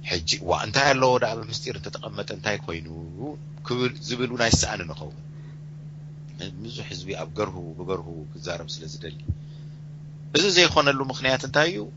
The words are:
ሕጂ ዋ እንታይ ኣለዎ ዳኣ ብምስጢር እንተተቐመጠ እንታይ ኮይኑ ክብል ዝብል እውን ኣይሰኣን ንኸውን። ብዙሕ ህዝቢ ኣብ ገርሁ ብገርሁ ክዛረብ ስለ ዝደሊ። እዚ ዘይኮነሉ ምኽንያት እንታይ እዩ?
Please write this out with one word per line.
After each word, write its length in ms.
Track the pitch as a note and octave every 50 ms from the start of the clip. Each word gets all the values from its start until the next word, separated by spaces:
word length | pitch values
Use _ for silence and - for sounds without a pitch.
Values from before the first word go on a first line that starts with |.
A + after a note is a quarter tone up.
| -
ሕጂ 260 | - - F2+ E2+ D#2+ - -
ዋ 180 | - F2 F2 D#2
እንታይ 260 | - A2 A2 C3+ C#3
ኣለዎ 260 | C#3+ C#3 C3 C3 B2+ B2+
ዳኣ 160 | B2 B2 A2+ A2
ብምስጢር 400 | A2+ A2 G#2 A2 - - C3 A#2+
እንተተቐመጠ 540 | - - G2+ - - - A2 G#2 G2+ G2+ -
እንታይ 260 | G#2+ F#2+ D2+ G#2+ G#2 G2
ኮይኑ 280 | - - E2+ E2 D#2+ D#2+ E2 E2 E2+ E2 D#2 F#2 A#2 D3 D3 D3+ - - - - -
ክብል 300 | - A#2+ B2 B2+ B2+ A#2+ - -
ዝብል 280 | - A#2+ B2 B2 B2
እውን 120 | A#2+ B2 A#2
ኣይሰኣን 380 | A#2 A2+ - - - A2 G2+ F2+
ንኸውን። 360 | D#2+ D2 - D2+ D2 - - - - - - - - - - - - - - - - - - - - - - - - - - F2 G2 F#2+
ብዙሕ 300 | F2+ G#2+ A2+ A#2+ - A2
ህዝቢ 220 | - G#2 E2+ F2+ F#2 G2
ኣብ 160 | E2 D#2+ D#2 D#2
ገርሁ 240 | G2+ G#2 G2+ F2+ F2+ F2 E2+ D#2+
ብገርሁ 340 | D2+ F2+ F2 F#2+ F2+ E2+ E2+ E2+ D#2+ D2+
ክዛረብ 420 | D2 - D#2 D2 E2+ F2 E2 D#2+ D2+
ስለ 140 | - - D#2 D2+
ዝደሊ። 300 | - - - D#2+ D#2 - - - - - - - - - - - - - - - - - - - - - - - -
እዚ 100 | D3+ E3+ G3+ F#3
ዘይኮነሉ 480 | F3 F3 D#3 D3 D#3+ D3 C#3+ C#3 C3+ C#3
ምኽንያት 380 | C3 B2+ B2+ - C3 C3 C3 -
እንታይ 240 | C3 B2+ C#3+ D3+ E3
እዩ? 120 | F#3 G#3 G#3 - -